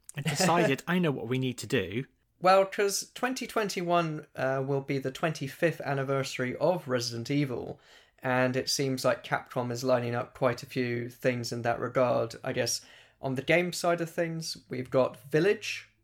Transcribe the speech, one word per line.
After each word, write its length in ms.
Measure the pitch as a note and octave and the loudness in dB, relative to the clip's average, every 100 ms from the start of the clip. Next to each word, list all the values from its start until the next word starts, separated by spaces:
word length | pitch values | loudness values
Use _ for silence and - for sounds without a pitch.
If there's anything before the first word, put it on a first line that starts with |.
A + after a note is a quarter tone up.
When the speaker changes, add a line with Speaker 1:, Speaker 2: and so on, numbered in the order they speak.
| _ D3 | _ -6
Speaker 1:
and 100 | D3+ | -4
decided, 580 | C#3+ F#3 E3+ D#3+ C3+ | 0 2 4 4 2
Speaker 2:
<laughs> 40 | - | 0
Speaker 1:
"I 120 | F3+ | 2
know 120 | E3 | 2
what 160 | C3 A2+ | 0 -2
we 120 | B2+ | -2
need 180 | C3 A#2 | -2 -4
to 80 | G#2+ | 0
do." 360 | B2+ F2 A2 C#3+ _ _ _ | 0 0 -4 -8 _ _ _
Speaker 2:
Well, 240 | F3 F#3+ F#3+ | 6 6 6
'cause 460 | - G3+ F#3+ - - | 2 0 0 -6 -4
twenty 320 | B3+ C4 A#3 | -4 -4 -4
twenty-one, 760 | A3+ G3+ G3 F3 F3 D#3+ D#3 - - | -2 -2 -2 2 2 2 -4 -10 -4
uh, 260 | C3 C3+ C3+ | -2 0 0
will 160 | C#3 | -2
be 160 | C#3 C#3 | 0 -2
the 140 | C3 | -2
twenty-fifth 680 | B2+ E3 D#3+ C3+ - E3 D3+ | -2 -4 -2 -8 0 0 0
anniversary 720 | C3+ C#3 C3+ C3+ C3 - B2+ - | -4 -2 0 0 -2 -4 -4 0
of 300 | D3+ F3 C3+ | 0 0 0
Resident 420 | B2+ A#2 A#2 A#2 | -2 -2 -6 -2
Evil, 480 | C#3+ C#3 A#2+ - - _ - _ _ | 0 0 -4 -8 -12 _ -20 _ _
and 360 | - B2+ B2+ B2+ | -2 2 2 2
it 120 | - | -2
seems 360 | - C3+ B2+ B2+ | 0 0 2 2
like 180 | A#2+ | 0
Capcom 480 | - - - C3 B2 | -2 -4 -4 -4 -4
is 120 | A#2+ | -2
lining 320 | B2+ B2 A#2+ A#2+ | 2 2 2 -4
up 180 | - | -6
quite 280 | - C3 A#2 | -2 -2 -2
a 20 | - | -6
few 440 | C3+ B2 A#2+ B2 | -4 -2 -2 -6
things 440 | - C3 B2 A#2 | -2 0 0 -4
in 80 | A#2+ | -2
that 180 | A#2 - | -2 0
regard. 560 | A#2+ C3 B2 A#2+ A#2 - | 0 2 4 2 0 -4
I 80 | C3 | -6
guess 300 | B2+ A#2+ - - - - _ | -2 0 -2 -6 -20 -20 _
on 140 | C3+ C3 | -4 -4
the 60 | |
game 300 | C3+ E3 F3+ | 2 2 2
side 300 | - F3 E3+ | 0 0 0
of 80 | E3 | -2
things, 480 | - E3 D#3+ D#3 - - | -2 -4 -4 -8 -10 -8
we've 220 | B2+ B2+ | -8 0
got 420 | C3+ B2 - - | 2 2 0 0
Village, 560 | D#3 F#3+ G#3+ - - - _ | 4 4 2 -2 -8 -10 _